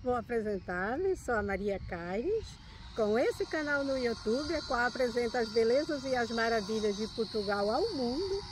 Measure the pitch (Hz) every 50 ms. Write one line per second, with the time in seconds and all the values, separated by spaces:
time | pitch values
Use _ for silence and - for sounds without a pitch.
0 | - 254 247 240 214 - 240 233 208 214 208 190 175 - 185 180 185 202 240 294
1 | 381 392 370 - - - 247 214 202 202 196 190 202 208 196 185 - - 190 170
2 | 170 175 185 208 240 339 427 453 403 - - - - - - - - - - -
3 | 220 208 214 226 285 453 453 - 392 - - 320 302 294 294 285 277 277 269 262
4 | 247 233 233 226 - 214 220 262 302 294 339 302 302 - 269 240 240 247 - 254
5 | 254 247 220 240 240 226 - 254 233 220 208 233 226 226 240 277 302 - 311 285
6 | 247 269 262 247 240 226 233 233 226 233 233 226 202 196 220 220 208 214 202 190
7 | 220 214 - - 226 - - 220 202 190 202 202 202 202 220 269 370 466 415 277
8 | 254 233 247 285 392 392 381 392 415 -